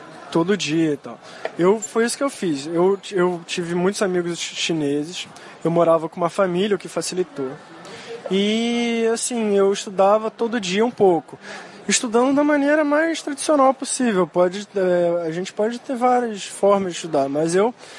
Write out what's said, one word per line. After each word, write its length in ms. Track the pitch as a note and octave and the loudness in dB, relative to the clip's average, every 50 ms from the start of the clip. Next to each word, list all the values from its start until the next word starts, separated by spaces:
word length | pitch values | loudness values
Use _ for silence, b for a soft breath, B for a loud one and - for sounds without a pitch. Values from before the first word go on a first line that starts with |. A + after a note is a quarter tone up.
| B B B B - - | B B B B -16 -2
todo 260 | - F3 E3+ F#3 G#3 | 0 0 2 2 0
dia 360 | F3 D3+ D3 D#3 E3 D#3+ D#3 C#3+ | -2 0 -2 0 0 2 0 0
e 40 | |
tal. 220 | - - B2 A2+ - B B B B B B B | -4 -6 -16 -16 -16 B B B B B B B
Eu, 220 | - E3+ F#3 G#3+ A3 | 2 4 4 4 2
foi 260 | G3+ - - A3+ A3+ | -2 -4 -2 0 0
isso 120 | A#3+ - | 0 0
que 60 | - C#4 | -2 -4
eu 60 | C#4 | -4
fiz. 380 | - - G3+ E3+ D3 C3+ C#3 | -4 -4 -2 -2 -2 -2 -4
Eu, 320 | D#3+ E3+ E3 F3+ F#3+ G3 F#3+ - - | -4 0 2 2 2 2 0 -4 -6
eu 300 | G3+ F3+ F3+ F3+ F3+ E3+ E3+ | 0 0 2 2 0 -4 -8
tive 300 | - - F#3 E3+ E3 F3 | -8 -6 -6 -4 -2 -2
muitos 260 | F3 F3 G3 G3+ - | 0 0 0 0 0
amigos 380 | G#3+ F#3 F3+ F3+ E3+ F3 E3+ - | -2 0 0 -2 -2 -4 -6 -6
chi-, 160 | - - - | -8 -10 -8
chineses. 720 | - - - E3 D#3 D3 C#3+ C#3+ D3 D3 E3+ F3+ - - - B B B B B B - | -6 -4 -2 -2 0 0 0 -2 -2 -4 -6 -10 -12 -12 -14 B B B B B B -4
Eu 80 | E3 | 0
morava 360 | F3 E3+ E3+ E3 E3 D#3+ D#3+ | 2 4 4 4 4 2 2
com 100 | D#3+ - | -4 -6
uma 120 | F#3 F3 D#3+ | -4 -4 -2
família, 460 | - - G3 F#3 F3 F3+ G3+ A3 G3 | 0 0 0 0 2 0 0 0 0
o 40 | F3 | -2
que 80 | - | -4
facilitou. 640 | E3 - F3 D#3+ - F3+ F#3 F3+ - - - C3+ C3 C#3 - - - B B B B B B B B B B B - | -6 -8 -6 -6 -4 -4 -4 -4 -4 -4 -8 -8 -8 -8 -12 -18 -20 B B B B B B B B B B B -2
E, 800 | F#3+ G3 G3+ G#3 A3 A3+ A#3 A#3+ A#3 A#3+ A#3+ A#3 A#3 A3+ A3+ A3+ A3+ | 0 0 2 2 0 0 0 -2 -2 -2 0 0 0 0 0 0 0
assim, 420 | A3+ - - B3 A#3 A3 G#3 G3+ | -2 -2 -4 -2 -2 0 2 4
eu 160 | G3 G3 G3 | 4 4 4
estudava 600 | G3+ G3 - A3 F#3+ F#3 F#3+ G3 G#3+ A3 A3 A3 | 2 0 -4 -6 2 4 4 6 6 4 2 -4
todo 280 | - - A#3 A3+ A#3 A#3+ | -4 -4 -4 -2 -2 -4
dia 260 | F#3+ F3 F#3 G#3 A3+ | -2 -2 0 0 0
um 60 | B3 | 0
pouco. 460 | - - G3+ F#3 E3+ D#3 - - C#3+ B B B B B B B B B B | 2 4 4 6 6 4 0 -6 -20 B B B B B B B B B B
Estudando 480 | - G3 - B3+ A#3 G#3 A#3+ B3+ C#4 C4+ | -2 -2 0 0 2 2 2 4 4 4
da 80 | C#4+ D4 | 4 4
maneira 400 | D4 D4+ C#4+ C#4 C#4+ D4+ D#4 D4+ | 4 2 2 4 2 2 2 2
mais 380 | C#4+ D4 D4+ E4 E4 D#4+ - | 2 2 2 2 0 -2 -4
tradicional 500 | - D4+ C#4 - - - D#4 C#4+ C4+ C4+ | -6 -8 -8 -6 0 2 4 6 6 4
possível. 540 | C4 - C4+ - - - B3+ A#3 G3+ F3+ F3 | 4 2 -4 -8 -4 0 0 2 2 2 0
Pode, 420 | D3+ - F3 F3+ F3+ F3+ G#3 G3+ - - | 2 2 2 2 2 0 -4 -10 -6 -4
é, 520 | G3 F#3 F#3 F3 F3 E3+ E3+ E3+ F3 E3+ | -2 0 2 2 2 2 2 0 0 -2
a 40 | D#3+ | -4
gente 220 | D#3+ F3+ F#3+ - - | -4 -6 -8 -8 -4
pode 240 | - G#3 A3+ A#3+ A#3+ | -2 -2 -2 -2 -6
ter 160 | - - C4 | -8 -8 -4
várias 480 | A3+ B3 B3 B3 B3 A#3+ A3+ G#3 F#3+ - | 0 2 2 2 2 0 -2 -6 -8 -10
formas 500 | - - - G3 G3 G3+ G3 G3 F3+ E3 | -12 -6 0 4 4 4 4 2 -4 -6
de 40 | |
estudar, 320 | - - E3 D#3 C#3 C3+ C#3 | -8 -8 -2 0 0 0 0
mas 240 | C#3 D3+ D#3+ E3 E3+ | 0 -2 0 0 2
eu, 220 | F#3+ G#3 B3 A#3+ B B B B | 2 2 0 -2 B B B B